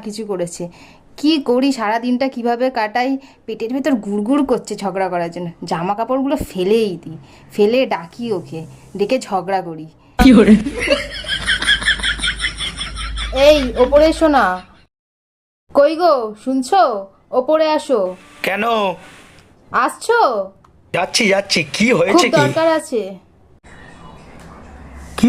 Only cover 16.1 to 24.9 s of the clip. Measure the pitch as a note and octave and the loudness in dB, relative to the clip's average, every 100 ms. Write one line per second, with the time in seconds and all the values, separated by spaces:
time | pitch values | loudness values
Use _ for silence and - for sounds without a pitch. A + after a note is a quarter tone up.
16.1 | C4+ A3 G#3+ B3+ C4+ B3+ G4 D4+ G3+ - | 2 0 -8 -4 -4 2 4 4 0 -8
17.1 | _ _ B3+ B3+ D#4 D#4 D4+ D4 A#3 F#3 | _ _ -2 2 2 2 0 0 0 -2
18.1 | F#3 - - - G3 A#3 A3 G3 E3+ - | -6 -18 -10 -6 -2 0 0 -2 -4 -12
19.1 | - - - _ _ - A3 C4+ - - | -20 -20 -20 _ _ -6 -2 -2 -2 0
20.1 | A#4 D#4+ G#3+ F#3+ - _ _ _ E3+ F#3 | 2 2 0 -6 -12 _ _ _ -4 -2
21.1 | - G#3+ G3 G3 F3+ D3+ - A#3 G3 F3+ | 0 2 0 0 -4 -4 0 2 2 4
22.1 | D4+ A#3+ D#4 C#4+ D#4+ E4 D#4+ - B3 F#3+ | 4 4 2 2 2 0 0 -2 -6 -6
23.1 | F#3+ _ _ _ _ - - - - - | -12 _ _ _ _ -20 -20 -20 -20 -20
24.1 | - - - - - - - - | -20 -20 -20 -20 -20 -20 -20 -20